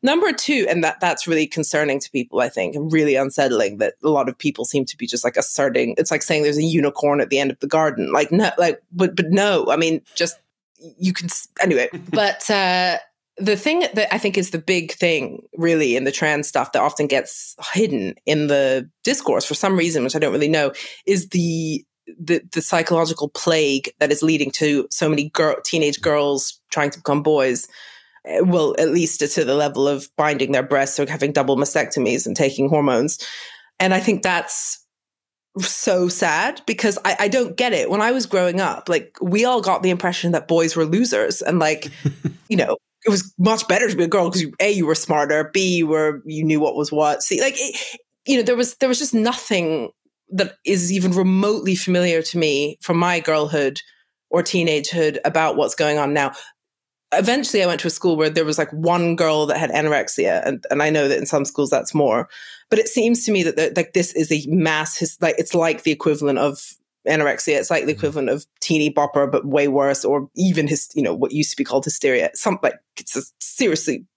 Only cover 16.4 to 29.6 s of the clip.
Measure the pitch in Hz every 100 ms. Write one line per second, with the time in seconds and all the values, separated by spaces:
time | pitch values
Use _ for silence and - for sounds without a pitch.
16.4 | 147 143 131 123 131 - 151 131 - -
17.4 | - - - 185 220 135 95 - - 151
18.4 | 147 143 135 131 139 _ - 262 - -
19.4 | - 147 196 190 170 160 127 156 147 110
20.4 | 147 160 139 - - - - 196 180 180
21.4 | 170 165 160 156 - _ - - 160 170
22.4 | - 170 - 175 165 170 165 165 147 -
23.4 | - 160 147 135 - - 147 147 156 160
24.4 | 135 - 151 143 131 - 160 147 151 -
25.4 | 156 - - 170 151 143 165 147 143 139
26.4 | - - _ - 147 156 - 143 147 151
27.4 | 131 120 - - - - _ _ - 87
28.4 | 180 175 151 - 160 170 160 - 147 -
29.4 | 135 143